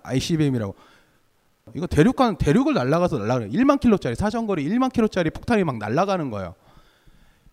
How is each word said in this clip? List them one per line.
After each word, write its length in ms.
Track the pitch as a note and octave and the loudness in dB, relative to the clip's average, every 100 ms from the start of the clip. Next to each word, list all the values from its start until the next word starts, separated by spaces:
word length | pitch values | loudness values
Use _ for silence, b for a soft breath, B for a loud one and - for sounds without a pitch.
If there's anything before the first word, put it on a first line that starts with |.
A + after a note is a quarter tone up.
아이씨비엠이라고. 720 | - B2+ - E3 D3 B2+ G2+ F#2 b b b b b _ _ _ - | -4 -4 -2 0 0 0 -4 -8 b b b b b _ _ _ -16
이거 120 | A#2+ E3+ | -10 -4
대륙간-, 500 | - F3 C4 B3 F3+ | 4 4 4 0 2
대륙을 380 | - E3 C#4 | 2 2 2
날아가서 440 | B3 B2+ D#3+ F3+ C#3 | 0 0 0 0 0
날아가요. 300 | G#2 B2+ G#2 | 0 -2 -2
일만 300 | C#3 C4+ C#4 | 0 2 4
킬로짜리, 360 | A#3+ G3+ C#3+ | 4 2 0
사정거리 480 | A#2+ G3+ A#3 A3+ F#3+ | -4 -4 -4 -4 -4
일만 280 | C#3+ A#3 C4 | -2 0 0
킬로짜리 400 | B3 G#3+ - D#3+ | 0 0 0 -2
폭탄이 340 | - - A#3 | -4 -2 0
막 140 | F3 A#2+ | 0 -2
날아가는 520 | G#2 B2+ G3 F#3+ D3 | -2 -2 0 -2 -4
거예요. 240 | G#2 F#2 - b b b b b b b b b | -6 -8 -12 b b b b b b b b b